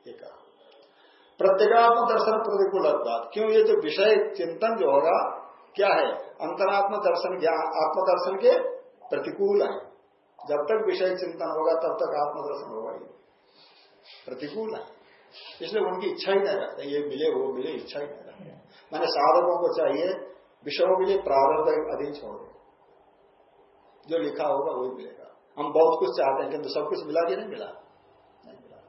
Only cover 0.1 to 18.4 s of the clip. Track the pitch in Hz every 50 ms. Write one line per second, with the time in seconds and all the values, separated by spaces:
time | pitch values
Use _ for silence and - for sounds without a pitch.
0.1 | 110 - - - - - - _ _ _ _ _ - _ _ _ _ _ _ _
1.1 | _ _ _ _ _ _ 165 190 190 190 214 208 226 233 233 233 - - - -
2.1 | 220 - 202 214 220 220 220 208 208 196 196 180 196 185 160 151 139 - - 117
3.1 | 117 113 - - - 202 220 220 220 220 214 220 208 - - 151 - - 196 214
4.1 | 214 202 208 - - - 170 165 170 - 214 226 226 214 175 143 139 143 151 160
5.1 | 185 - - - - - - - - - - _ _ - 196 196 170 - 143 -
6.1 | - - - - - - 160 160 - - 202 190 202 202 202 202 214 208 190 185
7.1 | 165 - - 185 - - 147 160 185 - - - - 165 156 156 - 185 185 190
8.1 | 175 175 180 185 190 196 220 247 - - - - - - - - _ _ - -
9.1 | - - - 160 - - 196 196 202 202 - - - - - - - _ _ _
10.1 | _ _ _ _ _ _ - 147 147 147 147 - 220 - - 190 175 - 185 185
11.1 | 180 180 180 165 156 - 175 160 160 156 156 165 160 160 175 160 143 - 170 151
12.1 | 147 147 147 147 147 147 147 147 143 143 143 - 113 110 113 - - - - -
13.1 | - _ _ _ _ _ _ _ _ _ - _ _ _ _ _ _ _ _ -
14.1 | - - - - 127 - 147 147 175 214 220 208 - 120 113 - - _ _ _
15.1 | _ _ _ _ _ - - - - - 170 170 208 214 190 185 180 180 208 185
16.1 | 151 - - 190 196 196 196 170 147 - - - - - 139 143 143 147 147 143
17.1 | 131 139 156 160 135 131 135 131 127 123 131 160 156 120 - - - 147 143 147
18.1 | 147 - - - - -